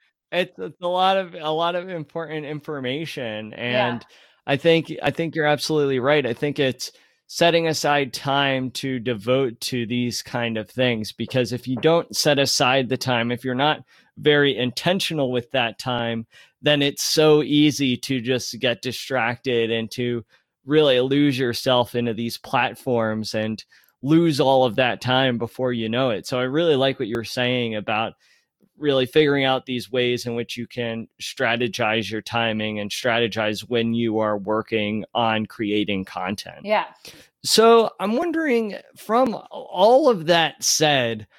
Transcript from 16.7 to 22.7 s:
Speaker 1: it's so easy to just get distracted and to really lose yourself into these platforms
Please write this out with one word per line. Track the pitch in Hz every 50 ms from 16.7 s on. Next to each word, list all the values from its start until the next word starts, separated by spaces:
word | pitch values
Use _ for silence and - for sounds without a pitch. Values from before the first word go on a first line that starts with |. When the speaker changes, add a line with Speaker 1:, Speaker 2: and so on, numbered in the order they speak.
| 147 143
Speaker 1:
it's | 143 143 143 -
so | - - - 160 156 156 151 151
easy | 147 120 147 147 151 151 131 - 143 131 123
to | 117 - - 135 127
just | 110 123 131 123 - - - 110
get | 135 123 117 95
distracted | - 127 117 - - - 135 127 113 120 120 - - 135 123 117 113 110
and | 113 113 113 110
to | - - 123 120 120 117 113 _ _ _ _ _ _ _ -
really | 131 147 156 151 143 127 123
lose | 127 131 139 143 147 147 131 123
yourself | 135 120 117 - - 135 127 123 120 - -
into | 123 120 117 113
these | 101 120 117 - -
platforms | - - - 127 120 120